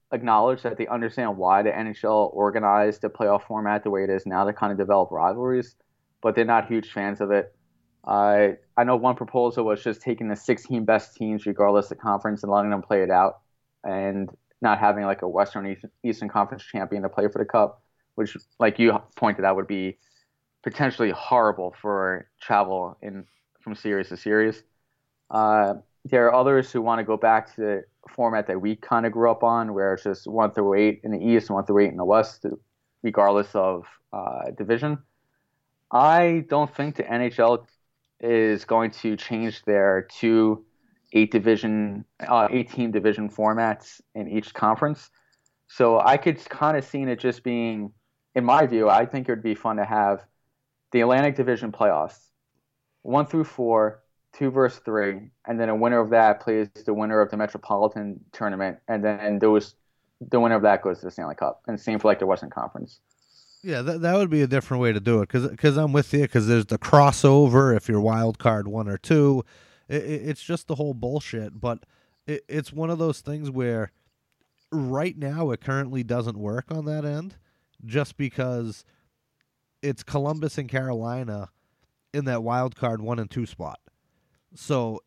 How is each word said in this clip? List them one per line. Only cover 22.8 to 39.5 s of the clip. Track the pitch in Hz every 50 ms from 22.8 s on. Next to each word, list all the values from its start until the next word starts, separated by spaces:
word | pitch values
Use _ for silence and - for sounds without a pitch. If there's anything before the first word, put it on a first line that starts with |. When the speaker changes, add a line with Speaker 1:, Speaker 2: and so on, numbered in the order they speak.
| 90 87 - -
Speaker 1:
in, | - 104 98 98 92 _ _ _ _ _ _ _
from | - 110 104
series | - - 107 101 98 92 -
to | 90 87
series. | - 107 107 107 110 110 - - _ _ _ _ _ _ _ _ _ _ _ _ _ -
Uh, | - 110 110 107 107 107 104 98 101 104 - _ _ _ -
there | 131 135 123 117 120
are | 120
others | 127 127 139 139 131 127 -
who | - 123
wanna | 113 117 117 113 107
go | 104 110 107
back | 117 113 113 110 110 - -
to | -
the | 107 104 101 98 - _ _ _ _ -
format | - - 120 113 113 107 101 -
that | 92 92
we | 95 107 110
kinda | - - - 120 117 113 113
grew | 107 117 117 117
up | 113 - 120
on, | 117 117 117 113 110 101
where | 98 98 98 95
it's | - -
just | 104 95 - - -
one | 104 113 107 101
through | - 110 101 101 98
eight | 101 107 110 104 - -
in | 110
the | 107 85 92
East, | 117 117 113 110 -
one | 101 98 98
through | - 101 101
eight | 101 90
in | - 90
the | 90
West, | 90 104 110 107 - - _ - - - - _ _ _ _ _ _ _ _
regardless | - 113 104 107 101 101 101 101 101 - -
of, | 104 95 95 92 87 87 - - _ _ _
uh, | 101 101 92 - 64 - - -
division. | - - 107 95 117 117 147 151 147 139 - _ _ _ _ _ _ _ _ _ _ _ _ _ _ _ _ -
I | - 123 139 156 160 175 175 170 165 165 156 -
don't | 139 147 147 139 -
think | - 143 151 147
the | - - -
N | 117 120
H | 123 120 117 -
L | 117 117 120 117 120 _ _ _ _ _ _ _ _ _ _ -
is | 117 117 117 113 110 110 107 101 -
going | - 113 113 113 110
to | - - - 113 107
change | 101 - - 120 110 113 113